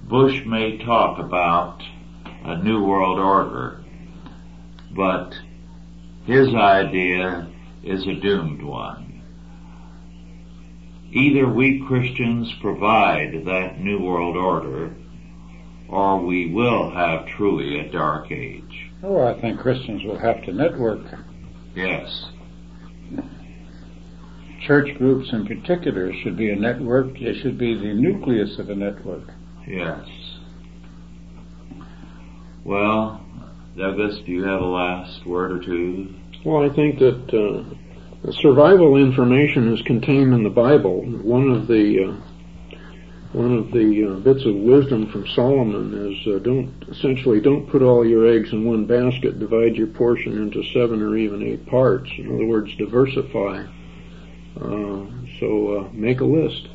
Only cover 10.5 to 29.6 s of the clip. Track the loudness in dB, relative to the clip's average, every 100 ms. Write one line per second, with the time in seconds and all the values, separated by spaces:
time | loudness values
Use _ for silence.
10.5 | -20 -20 -20 -20 -20 -6 2 4 4 2
11.5 | 4 2 2 0 -2 0 -2 -2 -2 -4
12.5 | -6 -6 -2 2 2 2 0 -4 -6 -4
13.5 | -4 -6 -8 -6 -4 -2 -2 -2 -2 -2
14.5 | -2 -4 -8 -10 -12 -18 -20 -20 -20 -20
15.5 | -20 -20 -20 -8 0 2 2 0 -2 -2
16.5 | 0 2 0 -2 -2 -2 -2 -6 -2 0
17.5 | 0 -4 -6 -6 -4 -2 -4 -8 -10 -10
18.5 | -14 -16 -18 -18 -14 -4 0 0 -2 -6
19.5 | -4 -2 -2 -4 -10 -8 -4 -2 -2 -6
20.5 | -2 -2 0 -4 -4 -10 -18 -18 -20 -20
21.5 | -20 -16 -8 -6 -6 -8 -14 -14 -18 -20
22.5 | -20 -20 -20 -20 -20 -14 -12 -12 -16 -20
23.5 | -20 -20 -20 -20 -20 -20 -20 -20 -20 -20
24.5 | -16 2 2 2 0 2 2 0 -6 -6
25.5 | -10 -4 -2 -2 -4 -6 -6 -8 -2 -2
26.5 | 0 -2 -2 0 0 0 -6 -8 -4 -6
27.5 | -4 -4 -2 -4 0 0 0 0 0 -2
28.5 | -6 -8 -6 -6 -8 -12 -12 -14 -20 -20
29.5 | -20